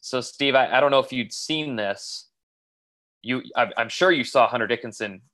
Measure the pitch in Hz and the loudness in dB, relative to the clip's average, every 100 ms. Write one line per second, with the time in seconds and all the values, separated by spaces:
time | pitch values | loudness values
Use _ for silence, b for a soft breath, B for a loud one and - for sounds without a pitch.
0 | - 127 123 - 139 131 131 127 143 135 | -6 -6 -6 -2 2 4 4 4 4 4
1 | 131 127 110 - - 156 151 120 101 98 | 2 -2 -6 -6 -6 -6 -4 -4 -4 -6
2 | - - - _ _ _ _ _ _ _ | -8 -14 -16 _ _ _ _ _ _ _
3 | _ _ 110 127 123 - 120 - 113 - | _ _ -6 -6 -4 0 0 0 -4 2
4 | 185 165 117 135 113 120 107 120 120 104 | 2 2 2 4 4 2 0 -2 -4 -8
5 | 107 95 _ | -10 -10 _